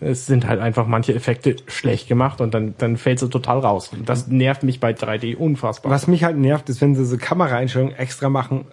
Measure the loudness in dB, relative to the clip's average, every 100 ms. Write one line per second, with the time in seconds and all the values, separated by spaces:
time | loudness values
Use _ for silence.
0 | -4 -2 2 2 2 0 0 0 2 2
1 | 2 0 -2 0 0 -2 -6 -4 -2 -2
2 | 2 2 2 0 -2 0 -2 -2 -2 0
3 | 0 0 0 -2 0 2 2 0 -4 -8
4 | -4 -4 0 2 2 2 -2 0 0 0
5 | -4 -4 -4 -2 -2 0 -2 -4 0 0
6 | 2 2 2 2 2 2 -2 0 2 2
7 | 0 -2 -2 0 2 0 0 0 -2 -2
8 | -8 -4 0 0 0 -4 -6